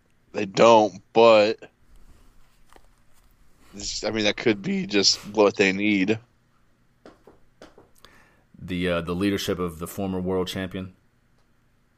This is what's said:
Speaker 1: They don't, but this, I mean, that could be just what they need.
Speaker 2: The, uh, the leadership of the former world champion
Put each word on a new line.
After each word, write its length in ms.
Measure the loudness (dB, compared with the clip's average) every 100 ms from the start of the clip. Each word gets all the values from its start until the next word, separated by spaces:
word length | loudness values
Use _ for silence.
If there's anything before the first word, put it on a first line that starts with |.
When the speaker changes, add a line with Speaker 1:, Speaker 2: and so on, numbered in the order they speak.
| _ _ _
Speaker 1:
They 120 | -8 -6
don't, 540 | 4 6 6 4 -2 -4
but 560 | 4 6 6 4 -2 -12 _ _ -20 -20 -20 _ _ -20 _ _ -20 -20 _ _ -20 _ _ -20 _ _ -14
this, 280 | -12 -8
I 60 | -6
mean, 160 | -2 -2
that 120 | 0
could 240 | 0 -2
be 240 | -2 -4 -2
just 300 | 0 0 0 -2
what 280 | 2 2 4
they 160 | 0
need. 460 | 0 0 0 0 -2 -8 _ _ _ _ _ _ _ -20 -20 -20 -20 _ _ -20 -20 _ _ -20 _ _ _ _ -20
Speaker 2:
The, 300 | -8 -4 -2
uh, 120 | -2
the 120 | -4 -2
leadership 440 | -2 -2 -4 -4
of 180 | -6 -8
the 80 | -12
former 320 | -8 -6 -6
world 280 | -4 -4 -4
champion 460 | -6 -8 -10 -14 -18 _ _ _ _ _ _ _ _ _